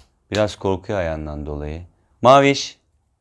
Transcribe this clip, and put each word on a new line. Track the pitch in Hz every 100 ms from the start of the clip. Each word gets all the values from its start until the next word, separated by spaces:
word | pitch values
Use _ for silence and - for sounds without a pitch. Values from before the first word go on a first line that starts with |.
| _ _ -
Biraz | 101 107 -
korkuyor | 98 92 - 104
ayağından | 82 78 76 73 73
dolayı. | 73 73 80 87 _ _ _
Maviş. | 127 139 139 139 - - _ _ _ _